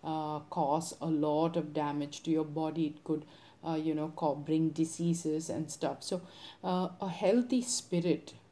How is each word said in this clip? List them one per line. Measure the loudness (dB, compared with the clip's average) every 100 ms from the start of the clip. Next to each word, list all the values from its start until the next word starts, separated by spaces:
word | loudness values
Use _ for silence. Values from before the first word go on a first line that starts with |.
uh, | -4 -4 -2 -4 -4
cause | 0 2 2 0 -6
a | 0
lot | 2 4 4 2 0
of | -2
damage | -2 -2 -2 -4 -6
to | 0
your | 0
body. | 0 -2 -2 0 -2
It | -2
could, | -4 -4 -4 -20 -20 -10
uh, | -4 -2
you | 0 0
know, | -2 0
co-, | 0 0
bring | 0 2 2
diseases | 2 -2 2 0 2 0 -2 -2
and | -4 -4
stuff. | -4 -4 -4
So, | -4 -6 -6 -18 -18 -8
uh, | -2 0 0 -4
a | -6
healthy | 2 4 6 4 2
spirit | 2 -4 0 0 2 0 -2 -20 -20